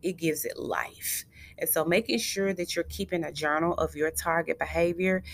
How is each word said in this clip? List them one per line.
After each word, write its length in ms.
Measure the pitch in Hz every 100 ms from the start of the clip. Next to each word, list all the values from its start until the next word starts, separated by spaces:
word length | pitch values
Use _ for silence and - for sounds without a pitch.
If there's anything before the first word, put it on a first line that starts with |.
it 140 | 170 180
gives 280 | 165 151
it 140 | - -
life. 640 | - 85 - - - - - - - -
And 100 | 160
so 160 | 165
making 340 | 156 180 220 233
sure 360 | - 196 196
that 200 | 185 175
you're 100 | -
keeping 380 | 165 - 196 175
a 100 | 151
journal 420 | 147 151 151 170
of 200 | - 160
your 160 | 151 156
target 480 | 160 170 165 165 -
behavior 640 | 160 165 170 175 185 185 -